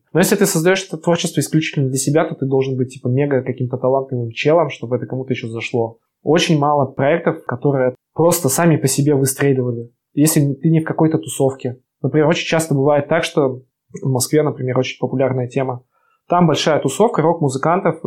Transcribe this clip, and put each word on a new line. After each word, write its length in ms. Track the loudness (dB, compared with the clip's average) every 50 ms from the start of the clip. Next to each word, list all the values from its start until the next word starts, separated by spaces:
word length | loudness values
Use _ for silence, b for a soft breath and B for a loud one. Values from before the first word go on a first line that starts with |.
| _ _ 0
Но 80 | 0
если 160 | 2 2 2
ты 100 | 2 2
создаешь 400 | 0 0 2 2 2 2 0 -2
это 100 | -6 -10
творчество 440 | -4 -2 0 0 0 -2 -2 -2 -2
исключительно 480 | -2 0 0 0 0 0 -2 -2 -2 -2
для 100 | -2 -2
себя, 260 | -2 0 2 2 0
то 100 | 0 -2
ты 120 | -6 -4
должен 300 | -2 0 0 0 0 -2
быть, 160 | -4 -4 -4 -6
типа, 140 | -6 -4 -2
мега 340 | 0 0 0 0 0 -2 -2
каким-то 340 | -4 -6 -6 -6 -6 -4
талантливым 540 | -4 -2 0 0 0 -2 -4 -6 -8 -8 -8 -8
челом, 380 | -4 0 2 2 2 2 0
чтобы 260 | -4 -8 -6 -6 -6
это 100 | -6 -4
кому-то 260 | -6 -8 -8 -6 -6 -6
еще 160 | -6 -6 -8
зашло. 500 | -10 -10 -8 -4 -2 -2 -2 -4 -6 _ _ _ _ _ -2
Очень 360 | 2 2 2 4 2 2 2
мало 280 | 2 2 2 2 0
проектов, 580 | 0 -2 0 2 2 2 2 0 -2 -4 -4 -6
которые 500 | -10 -8 -2 -2 0 0 2 0 -2 -2 -4 _ _ _
просто 340 | 2 2 2 2 2 0 0
сами 280 | 0 2 4 4 4
по 120 | 2 2 0
себе 260 | 0 0 2 2 2
выстреливали. 760 | 2 2 0 -2 0 0 0 2 0 -2 -2 -4 -6 -10 -12 _ _ _ _ _
Если 260 | 2 2 4 4 2 2 2 0
ты 160 | 0 0 2
не 100 | 2 2
в 40 | 2
какой-то 340 | 0 0 2 2 2 2 0
тусовке. 600 | -4 -6 -4 0 0 0 0 -2 -6 -10 -10 -10 _ _ _ _ -6
Например, 240 | -2 2 2 2 2
очень 180 | 2 0 -2
часто 280 | -2 -2 -2 0 0 0
бывает 340 | 2 2 4 2 2 2 0
так, 160 | 0 -2 -2
что 380 | -2 0 0 0 0 -2 -6 -12 _ _ _ _ _ -16 -8
в 80 | -4 -2
Москве, 340 | -2 -2 -2 0 2 2 2
например, 360 | 2 -2 -4 -4 -2 -2 -2
очень 200 | -2 -2 -4 -6
популярная 500 | -6 -4 -2 -2 0 0 0 -2 -4 -4
тема. 340 | -4 -4 -4 -4 -6 -8 -12 _ _ _ _ _ _ _ _ 0
Там 180 | 2 4 4
большая 320 | 4 4 2 2 0 0 0
тусовка 400 | 0 -2 0 2 2 2 2 2
рок-музыкантов 800 | 2 0 0 0 0 -2 -2 -2 0 0 0 0 0 -2 -2 -2 -4